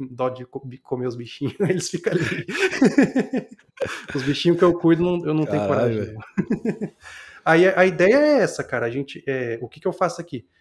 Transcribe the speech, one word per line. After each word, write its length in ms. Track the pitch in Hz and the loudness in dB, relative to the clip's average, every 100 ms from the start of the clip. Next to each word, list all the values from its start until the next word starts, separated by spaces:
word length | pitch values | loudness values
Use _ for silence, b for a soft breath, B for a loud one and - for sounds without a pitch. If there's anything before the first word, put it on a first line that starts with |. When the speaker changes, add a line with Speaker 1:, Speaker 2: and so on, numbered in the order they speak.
| 127 | -12
Speaker 1:
dó 180 | 123 127 | -4 -4
de 180 | 127 123 | -4 -12
co-, 160 | 131 131 | -12 -14
de 120 | 127 | -16
comer 280 | _ 123 127 | _ -6 -6
os 80 | 120 | -8
bichinhos, 380 | 117 - 139 - | -12 -8 -6 -2
<laughs> 20 | |
eles 300 | 185 180 - | -2 0 -4
ficam 220 | 170 208 | -4 -2
ali. 340 | 180 - - - | -2 -2 -6 -6
<laughs> 1700 | 359 381 - 247 - 240 262 - 254 - - _ - - - - | -2 -2 4 4 6 4 2 -2 -4 -6 -18 _ -8 -8 -8 -8
Os 80 | 143 | -4
bichinhos 360 | 131 143 170 170 | -2 0 2 4
que 60 | |
eu 80 | 180 | 4
cuido, 280 | 170 165 165 | 4 2 2
não, 240 | 180 175 156 | 2 0 -2
eu 80 | |
não 100 | 156 | -2
tenho 220 | 151 101 190 | 0 0 0
Speaker 2:
Caralho, 20 | |
Speaker 1:
coragem, 320 | 135 120 110 | 2 0 0
Speaker 2:
velho. 140 | 101 | -6
Speaker 1:
não. 760 | 107 - - - 220 233 - 214 | -10 -8 -8 -4 -4 -4 -6 -10
<laughs> 500 | - - - - - | -12 -20 -20 -20 -6
Aí 240 | 165 165 185 | 2 4 4
a, 120 | 180 | 4
a 60 | 185 | 2
ideia 280 | 160 185 269 | 4 4 6
é 220 | 302 277 | 4 4
essa, 240 | 180 - | 2 -2
cara. 220 | 135 123 117 | -6 -4 -2
A 40 | |
gente, 320 | 127 139 - - | -4 -8 -8 -6
é, 320 | 131 120 113 | -4 -4 -6
o 80 | 120 | -10
que 120 | 160 | -8
que 60 | 190 | -8
eu 40 | |
faço 280 | 175 175 175 | -2 -4 -4
aqui? 260 | 165 127 - _ | -10 -12 -14 _